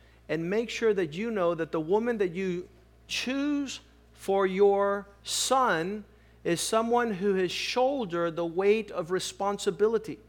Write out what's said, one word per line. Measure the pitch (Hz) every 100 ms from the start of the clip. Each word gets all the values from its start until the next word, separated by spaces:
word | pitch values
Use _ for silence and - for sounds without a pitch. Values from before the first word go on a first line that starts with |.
| - - -
and | 160 170
make | 208 233
sure | - 226
that | 196 160
you | 160 233
know | 214 170
that | 165 160
the | 165
woman | 156 208 233 226
that | 190
you | 165 190 180 - - - - -
choose | - - 277 294 285 269 - - - _
for | - - 196 196
your | 190 202 196 202 202 196 -
son | - - - 262 247 165 175 208 202 - - -
is | - 170
someone | - 220 233 240 233
who | 185 202
has | 190 180
shouldered | - - 247 254 277 202 170 170
the | 165
weight | 170 165 196 220 214
of | 175 165
responsibility. | 185 - - 196 202 202 170 214 220 214 135